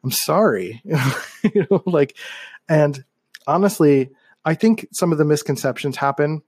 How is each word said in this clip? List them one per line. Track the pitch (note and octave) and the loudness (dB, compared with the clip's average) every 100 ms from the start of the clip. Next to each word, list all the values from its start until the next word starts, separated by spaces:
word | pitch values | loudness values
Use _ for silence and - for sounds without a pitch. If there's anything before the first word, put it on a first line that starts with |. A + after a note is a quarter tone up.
I'm | C3 | -6
sorry." | - - D#3+ G#3+ G#2 F2+ A#2 | -6 -2 2 2 0 -4 -12
<laughs> | - D3+ C3 - - - | -4 -2 0 -4 -10 -4
You | G#3+ G#3 E3 | -2 0 0
know, | G3 | 0
like, | - E3 C#3 - - - - - - | 0 0 0 -4 -18 -18 -20 -20 -2
and | D#3 D3 C#3 - _ _ - - | 2 2 0 -14 _ _ -14 -2
honestly, | E3 G3 G3 D3+ C#3 C3 - _ _ | 0 0 4 4 4 2 -8 _ _
I | D#3+ | -4
think | D#3+ A3 A3 - | 0 2 0 -4
some | - F3+ | -4 -2
of | D#3 | 2
the | |
misconceptions | D3+ D3 - C3+ C3+ B2 C#3+ C3 | 2 0 -2 -4 -4 -4 -6 -2
happen | C#3 C#3 D3 D#3 | -4 0 -2 -4